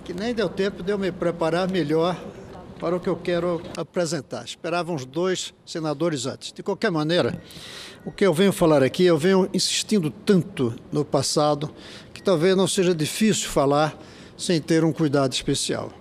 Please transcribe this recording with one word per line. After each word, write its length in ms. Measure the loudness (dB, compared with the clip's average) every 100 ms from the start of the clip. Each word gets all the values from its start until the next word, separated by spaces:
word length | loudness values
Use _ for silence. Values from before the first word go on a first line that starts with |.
que 100 | -10
nem 200 | -6 -4
deu 160 | -2 -2
tempo 340 | 0 -2 -2
de 80 | -4
eu 60 | -2
me 140 | -2
preparar 580 | -2 -2 0 0 0 0
melhor 460 | -2 0 2 2 -2 -10 -16 -18 -18 -18 -8
para 160 | -4 -2
o 40 |
que 100 | -2
eu 60 | -4
quero 460 | -2 -2 0 -4 -6 -10
apresentar. 720 | -6 -2 -2 -4 -6 -10 -10
Esperava 460 | -10 -4 -4 -2
uns 140 | -6 -6
dois 480 | -2 -2 -2 -6 -12 -12
senadores 600 | -6 -4 -2 -2 -2 -6
antes. 260 | -8 -14
De 100 | -10
qualquer 300 | -6 -2 0
maneira, 500 | 0 2 2 2 -2 -12 -18 -16 -16 -18 -14 -14
o 60 |
que 140 | 2 2
eu 80 |
venho 200 | 6 4
falar 300 | 6 4 6
aqui, 200 | 4 4
eu 140 | 4 6
venho 320 | 4 4 4
insistindo 580 | 0 0 -2 0 0 0
tanto 600 | -4 2 2 2 -2 -2 -2 -6
no 120 | -4
passado, 680 | 0 0 0 2 2 0 -4 -12 -18 -20 -18
que 80 | -6
talvez 340 | 0 4 4 4
não 120 | 2
seja 260 | 2 2
difícil 560 | 0 -2 2 2 2 0
falar 480 | 2 2 4 2 -2 -18 -20 -20 -12
sem 240 | -2 -2
ter 220 | 2 2
um 100 | 2
cuidado 400 | 0 0 2 0
especial. 580 | -2 -4 -4 -2 -6 -8 -14